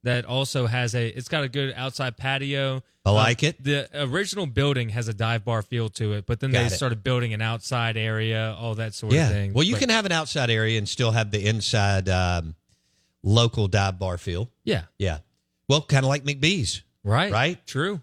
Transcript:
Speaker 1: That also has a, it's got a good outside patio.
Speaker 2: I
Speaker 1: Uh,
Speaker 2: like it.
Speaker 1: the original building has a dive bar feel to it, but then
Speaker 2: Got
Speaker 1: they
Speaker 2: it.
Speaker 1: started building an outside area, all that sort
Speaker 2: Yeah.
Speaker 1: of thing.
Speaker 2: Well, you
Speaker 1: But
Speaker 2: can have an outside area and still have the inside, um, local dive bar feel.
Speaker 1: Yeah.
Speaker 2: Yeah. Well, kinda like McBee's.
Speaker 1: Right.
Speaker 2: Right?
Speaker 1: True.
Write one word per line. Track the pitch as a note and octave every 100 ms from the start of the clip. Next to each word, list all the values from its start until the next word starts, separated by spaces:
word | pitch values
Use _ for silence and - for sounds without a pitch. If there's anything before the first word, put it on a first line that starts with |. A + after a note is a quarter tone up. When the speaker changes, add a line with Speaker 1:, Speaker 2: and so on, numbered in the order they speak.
Speaker 1:
That | A#2+ B2
also | B2 B2+ C3+ C#3 A#2+
has | B2 A#2+
a, | A#2+ A2+
it's | B2 A#2+
got | D#3
a | C3+
good | C#3 C#3 A#2+
outside | C3 - B2+ A2+
patio. | C3+ C3+ C#3 C#3 C3+ C3 - _
Speaker 2:
I | G2
Speaker 1:
Uh, |
Speaker 2:
like | G#2 A2 A#2+
it. | D3+ -
Speaker 1:
the | C3+ C#3+ -
original | D3 C#3 D#3 G3+ G3 E3
building | A#2+ C#3+ C3+ A#2
has | A2+ A2+
a |
dive | G2+ A2+ A#2
bar | G#2 A2+
feel | G#2 A#2+ A2
to | - A2
it, | G#2
but | G2 A#2
then | C3+
Speaker 2:
Got | B2
Speaker 1:
they | A#2+
Speaker 2:
it. |
Speaker 1:
started | F2+ C3 A2
building | G2+ B2 A#2+
an | G#2+
outside | A2 A#2 - B2 A2+ A2
area, | A2 A2 A2 A2 A2 G#2
all | A#2 G#2+
that | A2+
sort | - A2
Speaker 2:
Yeah. | C3+ D3
Speaker 1:
of |
thing. | F#2+ G2
Speaker 2:
Well, | G#2+
you | F3
Speaker 1:
But | A#3+
Speaker 2:
can | B3+
have | A3+ G3
an |
outside | E3 D#3 D3+ B2
area | A2 A2 A2+
and | G2+
still | - A#2+
have | A2+ G#2
the | G#2
inside, | G#2 A2 - A2+ G2+ G2 F#2
um, | F#2 F2+ F2 D#2+ D#2 _ _ _ _ _ _
local | F#2+ A2 A#2 A2+ G2+
dive | G2+ G2 F#2
bar | F#2 F2
feel. | - F2 A2+ _
Speaker 1:
Yeah. | - G#2+ D#2+ _
Speaker 2:
Yeah. | F#2+ D2+ - _ _ _ -
Well, | C#3+
kinda | - C#3 C3
like | C#3+
McBee's. | C#3 C#3+ D#3 G3 G#2 - - _
Speaker 1:
Right. | G2+ A#2 G3
Speaker 2:
Right? | A2 C#3 F3 -
Speaker 1:
True. | C3+ F3 F#3+